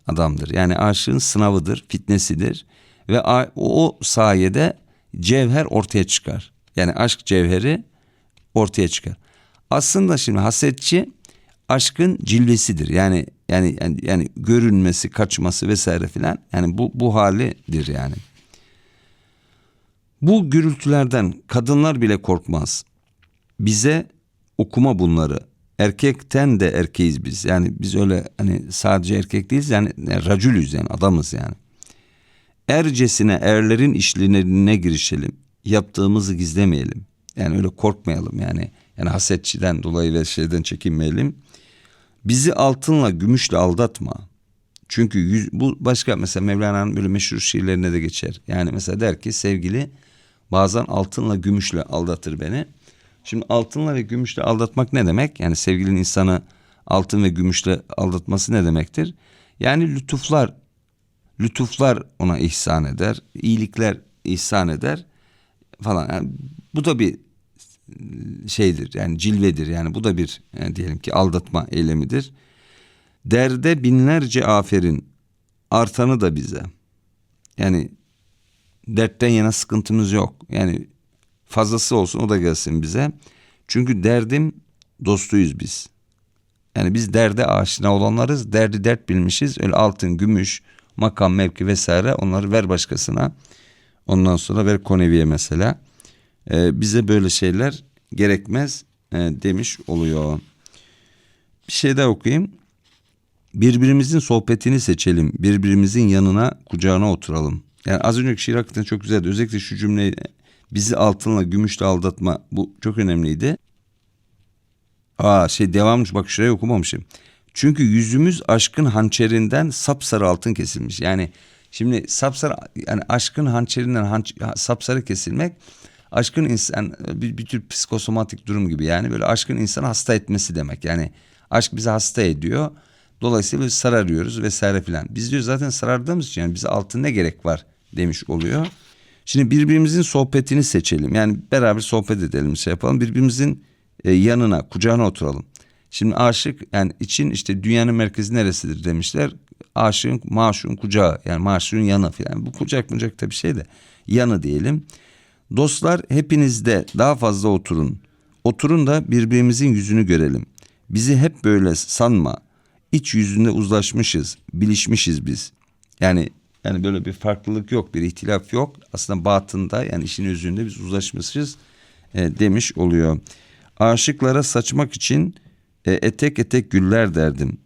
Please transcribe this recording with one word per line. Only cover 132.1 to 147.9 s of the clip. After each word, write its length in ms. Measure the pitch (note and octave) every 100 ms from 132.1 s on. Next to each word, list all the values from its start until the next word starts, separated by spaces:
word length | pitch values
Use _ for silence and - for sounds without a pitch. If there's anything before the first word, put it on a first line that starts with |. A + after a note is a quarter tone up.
| -
ediyor. 480 | F#2+ D2 E2 C#3 D3+ - _ _ _ _
Dolayısıyla 460 | A#2+ A2+ G2 C#3 C3
biz 80 |
sararıyoruz 680 | - B2+ A#2 F2+ D#2+ A2 A#2
vesaire 400 | G#2+ - G2+ G2
filan. 240 | F2 D#2+ -
Biz 200 | - A#2
diyor 120 | C#3
zaten 280 | A#2 C3+ C#3+
sarardığımız 580 | B2 - B2+ C3 F3 C3+
için 120 | -
yani 140 | E2+
bize 140 | E2+ -
altın 340 | - G2 A#2+
ne 80 | D3
gerek 360 | A2 E2 - E2+
var 200 | D#2 - _ _ -
demiş 320 | F2 D#2 -
oluyor. 380 | D#2+ E2+ C#3 E3 - _ _ _ _
Şimdi 260 | - C3+ A#2+
birbirimizin 520 | D3 D3+ D#3 D#3 E3+
sohbetini 640 | E3 C#3 C3+ C#3 C3 C#3
seçelim. 500 | C#3+ F2+ - D#2+ D2
Yani 240 | G2+ G#2+ G#2 -
beraber 280 | C3+ A#2 G#2+
sohbet 420 | A2 A2 G2 G#2
edelim, 340 | E2+ C#2 D2 C#2+
şey 140 | -
yapalım. 300 | E2+ B2 C3
Birbirimizin, 640 | A#2+ B2+ C3 A#2+ C#3+ C3+ - _ _ -
e, 80 | F#2
yanına, 560 | F#2 G#2 A#2+ A2+ E2+ -
kucağına 380 | F#2 A2+ A#2+ G#2+
oturalım. 380 | - D2+ C#2 - - _ _ _
Şimdi 240 | - A2
aşık, 460 | A2+ A#2+ A#2 D3 C#3+ -
yani 200 | G2+ F#2 -
için 300 | - - C#3+
işte 320 | - - G2
dünyanın 320 | G#2 A#2 A#2